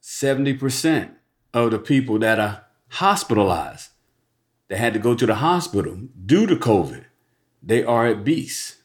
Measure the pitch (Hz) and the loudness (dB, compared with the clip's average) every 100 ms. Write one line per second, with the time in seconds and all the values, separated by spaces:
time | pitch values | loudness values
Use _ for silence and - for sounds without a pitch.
0 | - - 139 135 139 135 135 127 160 156 | -14 -4 -2 0 0 -2 -4 -2 0 0
1 | - - _ _ _ 117 117 110 - 139 | -2 -14 _ _ _ 0 0 0 0 0
2 | 127 107 110 110 104 104 _ _ _ - | 2 0 2 2 0 -4 _ _ _ -2
3 | 190 202 - 107 98 87 69 67 - _ | 0 0 0 2 2 0 -4 -12 -20 _
4 | _ _ _ _ _ _ _ 95 117 110 | _ _ _ _ _ _ _ -2 0 0
5 | 110 120 123 101 147 180 - 101 92 90 | 0 2 2 2 2 0 0 -2 -4 -6
6 | 117 - 92 160 214 175 123 104 76 - | -16 -16 0 2 4 0 2 2 0 -8
7 | - _ _ _ _ _ 80 117 117 117 | -20 _ _ _ _ _ -2 0 2 2
8 | 117 104 101 160 - - - - | 2 0 0 -2 -2 -10 -12 -16